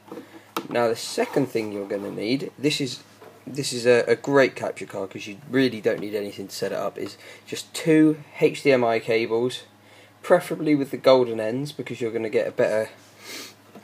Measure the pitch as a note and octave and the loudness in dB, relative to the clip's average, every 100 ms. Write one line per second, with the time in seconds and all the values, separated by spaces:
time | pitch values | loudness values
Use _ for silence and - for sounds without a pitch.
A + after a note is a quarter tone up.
0 | - - - - - - - A#2+ A#2 A#2 | -18 -18 -18 -20 -12 -10 -4 0 0 0
1 | - - B3 - B2+ A2+ G#2+ G2+ G2 G2+ | -6 -4 -2 0 0 -2 -4 -6 -6 -6
2 | G2+ G2 G#2 C3+ C#3 - C#3 D3 C3+ - | -6 -6 -2 -2 -4 -4 -2 -2 -6 -8
3 | - - - - - B2+ B2 B2 A#2 A#2+ | -16 -20 -20 -18 -12 -8 -6 0 4 6
4 | - A#2 - C#3 C3 - G#2 - G2 G#2 | 6 0 4 4 4 2 -6 -6 -10 -8
5 | F#2+ G#2 G#2+ G2+ - B2 C3 A2 A2+ G2+ | -8 -10 -14 -16 -4 2 2 2 -2 -2
6 | G2+ G#2 G2+ G2 F#2 - G2 - G2+ - | -4 -6 -6 -10 -12 -8 -6 -4 -6 -6
7 | G2+ - - - - D3 - - E3 D#3 | -12 -12 -20 -20 -12 -12 -10 -4 4 6
8 | D#3 D3+ - - D#3 D#3 C#3+ C3 A#2 A#2 | 6 4 -6 0 0 2 2 4 4 0
9 | A#2 A2+ A2+ A2+ B2+ B2 - _ _ - | 2 0 2 0 -2 -4 -14 _ _ -20
10 | - _ - F3 - E3 D#3+ D3 C3+ B2+ | -20 _ 2 2 2 -4 0 0 0 0
11 | - C3 A#2 A2+ A2 B2+ C#3+ - B2 A#2+ | 6 6 4 -2 -4 -4 -6 -8 -10 -6
12 | A#2 A2+ A2 A2+ - - A2 G#2+ A2 - | -4 -4 -2 -2 -2 0 0 0 -2 -8
13 | - - - - - - _ - | -20 -20 -16 -14 -16 -20 _ -18